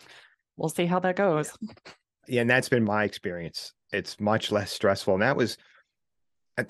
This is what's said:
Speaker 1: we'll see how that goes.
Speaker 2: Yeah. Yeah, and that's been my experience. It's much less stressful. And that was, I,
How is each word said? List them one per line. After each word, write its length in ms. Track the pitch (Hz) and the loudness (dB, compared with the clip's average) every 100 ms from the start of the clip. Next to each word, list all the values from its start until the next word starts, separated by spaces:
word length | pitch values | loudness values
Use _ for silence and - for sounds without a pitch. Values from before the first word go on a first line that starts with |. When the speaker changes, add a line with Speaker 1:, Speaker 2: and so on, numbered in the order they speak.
| - - - _ _ - | -20 -20 -20 _ _ -6
Speaker 1:
we'll 120 | 156 | -4
see 180 | 170 175 | 0 0
how 120 | 180 | 2
that 160 | 185 185 | 2 2
goes. 340 | 202 151 147 - | 2 2 -2 -8
Speaker 2:
Yeah. 60 | 214 - - - _ _ - | -14 -14 -20 -20 _ _ -2
Yeah, 140 | 123 | 0
and 100 | 117 | 4
that's 180 | 127 131 | 4 4
been 160 | 123 | 2
my 200 | 107 107 | 4 2
experience. 680 | 104 - 98 87 82 - - - _ | 0 -4 -8 -8 -8 -12 -14 -18 _
It's 260 | 101 - - | -6 -6 -4
much 320 | 104 107 - | 0 0 0
less 220 | 104 95 | -2 -2
stressful. 400 | - 101 98 - | 0 2 2 0
And 80 | 95 | 2
that 140 | 113 143 | 2 2
was, 220 | 113 - _ _ _ _ _ _ _ _ _ | 0 -4 _ _ _ _ _ _ _ _ _
I, 80 | - | -8